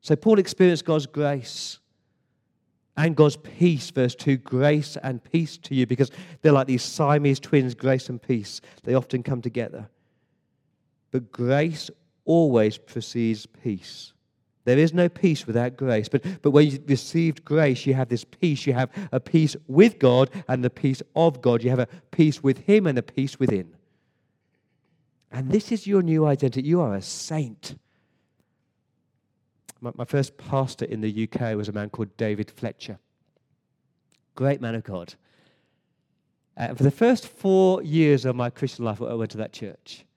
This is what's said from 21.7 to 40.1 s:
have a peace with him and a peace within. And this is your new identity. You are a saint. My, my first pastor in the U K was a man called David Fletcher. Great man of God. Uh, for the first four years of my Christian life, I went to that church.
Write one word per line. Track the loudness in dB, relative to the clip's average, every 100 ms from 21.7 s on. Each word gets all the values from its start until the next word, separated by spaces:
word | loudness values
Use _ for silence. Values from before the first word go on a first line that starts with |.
have | -2
a | -2 -6 _
peace | 2 2 2
with | -2 -2
him | 2 2 4
and | -2
a |
peace | -4 -6 -6 -2
within. | -2 -2 -8 _ _ _ _ _ _ _ _ _ _ _ _ _ _ _ _
And | -10 -2
this | -2 -2
is | -6 0
your | 0
new | 2 2
identity. | 2 2 0 -2 0
You | 0
are | 0
a | -4
saint. | -8 -12 -8 -6 -8 -10 -18 -20 _ _ _ _ _ _ _ _ _ _ _ _ _ _ _ _ _ _ _ -14
My, | -14
my | -10
first | -4 -2 -2 _
pastor | -4 -2 -2 -6 -8
in | -6
the | -6
U | -4 -6
K | -6 -6
was | -6 -6
a |
man | -8 -10
called | -8 -10 _
David | -4 -4 -8
Fletcher. | -8 -12 -12 -18 -18 _ _ _ _ _ _ _ _ _ _ _ _ _
Great | -4 -2 -2
man | -4
of | -8
God. | -8 -12 -12 -20 _ _ _ _ _ _ _ _ _ _ _ _ _ -10
Uh, | -10
for | 0
the | 0
first | 2 2 2 -2
four | -6 2 4 4 2
years | -2 2 4 4
of | 0
my | -4 -6
Christian | -6 -8 -6
life, | -6 -6
I | -6
went | -6 -6
to | -8
that | -12
church. | -12 -16 -16 -20 -20 _